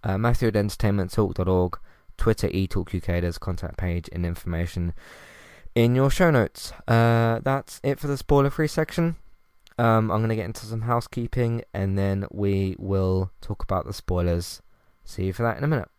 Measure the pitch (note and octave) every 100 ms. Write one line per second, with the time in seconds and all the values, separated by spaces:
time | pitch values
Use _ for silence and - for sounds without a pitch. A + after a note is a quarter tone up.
0 | G#2 G2 A#2 A#2+ A#2+ G#2 G2+ - G#2+ G2+
1 | F2+ - G2+ F#2+ F#2 F#2 F2+ - - -
2 | - - - A2 G#2 F#2+ F#2+ - E2+ F#2
3 | - F2 F2 E2 - F2 E2 - F#2 F2
4 | D#2+ F2+ F2 E2+ - E2 F2 - F2 -
5 | - - - - - - - - A#2 B2+
6 | C3+ - F3+ C#3 G#2 - - - - A#2
7 | A#2 A#2 A#2 A2+ C3+ C3+ - - B2+ C#3+
8 | D3 C#3+ - C#3+ C#3 - D#3 - D#3+ -
9 | E3+ D#3+ - - _ _ _ - A#2 A2+
10 | A2 G#2+ A2+ A2 A2 A2+ G#2+ A2+ A2+ A#2+
11 | - - A#2 - A#2+ A#2 - G2+ G2 G2
12 | G2 G2 G2 - G2+ G2 F#2+ - G2 G2
13 | F#2 F#2 F#2 - - G#2 - F#2+ - -
14 | - F2+ F2 E2+ E2+ - - _ _ _
15 | - - F#2+ F#2+ A#2 A2 C#3+ D3 E2